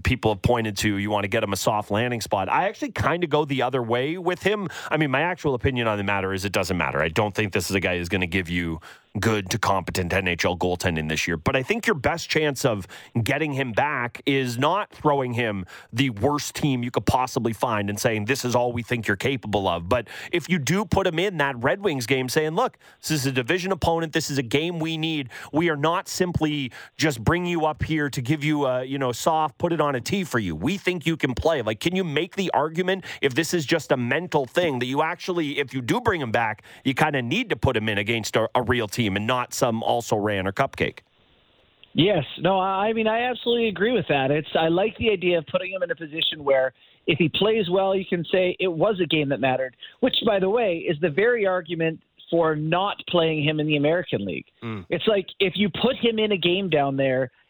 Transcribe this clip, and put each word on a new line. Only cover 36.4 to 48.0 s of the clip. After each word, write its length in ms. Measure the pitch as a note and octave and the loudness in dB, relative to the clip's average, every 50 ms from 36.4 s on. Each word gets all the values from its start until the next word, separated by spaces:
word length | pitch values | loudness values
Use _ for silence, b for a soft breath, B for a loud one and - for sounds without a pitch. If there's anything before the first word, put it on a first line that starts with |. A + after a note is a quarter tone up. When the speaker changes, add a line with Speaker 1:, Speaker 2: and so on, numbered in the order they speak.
| A#2 A2 G#2+ - B B B B B | 0 0 -2 -6 B B B B B
Speaker 1:
you 100 | C3 C3+ | -2 2
kinda 300 | - D#3 D#3 D3 C3+ A#2+ | 2 2 2 2 0 0
need 260 | A#2 C#3+ A3+ B3+ G#3 | 0 0 0 0 -2
to 60 | D#3 | -4
put 200 | A#2 - C3+ B2 | 0 2 2 2
him 140 | A2 G#2 A2 | 2 0 0
in 80 | G#2 G2 | 0 0
against 380 | G#2+ G2+ A#2+ A2+ G#2+ - - | 0 0 0 -2 -2 0 0
a, 120 | A#2 A2 A2 - | 0 0 2 0
a 80 | B2 | 0
real 260 | B2 G#2+ B2+ B2 A2+ G2+ | 0 2 0 0 0 -2
team 200 | - - A#2 G2+ | -2 0 0 0
and 180 | F#2+ G2+ G#2+ | 0 0 0
not 280 | A2+ B2+ B2 B2 - - | 0 0 0 0 -4 -2
some 280 | - C#3 B2 A2+ A2+ - | 0 0 2 2 0 0
also 340 | - A#2+ A#2+ A#2 - A#2+ G#2+ | 0 0 0 0 0 -2 0
ran 280 | G2+ G#2+ G#2 G2 F#2 | 0 0 0 0 -2
or 60 | G2 | -2
cupcake? 480 | F#2+ - C#3 C#3 - - - - - - _ _ _ _ _ _ _ _ _ _ _ _ _ _ _ _ - _ _ | 0 0 -2 -2 0 -4 -4 -4 -4 -8 _ _ _ _ _ _ _ _ _ _ _ _ _ _ _ _ -20 _ _
Speaker 2:
Yes. 300 | - D#4 G4+ - B3 B2+ - - - | 2 4 4 4 2 0 -2 -8 -2
No, 200 | - F3 G3 F#3+ | 0 2 2 2
I, 280 | F#3 F#3+ F#3+ F#3+ G3+ A3 | 2 0 0 0 0 0
I 40 | A3+ | 0
mean, 140 | A3+ A3 A3 | 2 0 2
I 160 | A3 A3+ A#3+ | 2 0 0
absolutely 460 | B3+ B3 A3+ - A#3+ A#3 A#3+ A#3 A3+ | -2 -4 -4 -2 0 2 2 2 0
agree 220 | G3 E3 G3 A#3 | 0 0 0 2
with 140 | B3+ G#3+ D#3 - | 2 0 0 0
that. 200 | D3+ C#3 C3+ C3 | 0 0 2 2
It's, 160 | D3 D#3 D3+ - - E3+ | 2 0 0 -2 0 0
I 80 | E3 E3 | 2 4
like 280 | E3 F3+ G3 A#3+ - - | 4 2 2 0 -2 0
the 120 | A#3 A3+ | 0 0
idea 280 | G#3 F3+ E3+ F3+ F3 E3+ | 2 2 2 2 2 2
of 60 | D3+ - | 0 0
putting 240 | - F#3 F#3 F#3 | -4 -4 -2 -2
him 100 | F#3+ F#3+ | -4 -4
in 80 | F3+ E3+ | -4 -4
a 40 | E3 | -4
position 480 | C#3+ E3 D3+ C#3+ E3 - F3+ E3+ D#3 D3 | -6 -8 -10 -4 -2 -2 -2 -2 -2 2
where 300 | C#3 C3+ C3+ C3 C3 - b b b b b b - | 2 4 4 4 0 -2 b b b b b b 0
if 100 | E3+ - | 2 4
he 120 | E3+ D#3 | 4 2
plays 400 | - - F#3+ G#3+ A3 A3+ G3+ E3 | 2 2 2 2 4 2 2 2
well, 260 | F3 G3 F#3+ G3 F#3+ | 2 2 4 4 2
you 100 | G3 | 0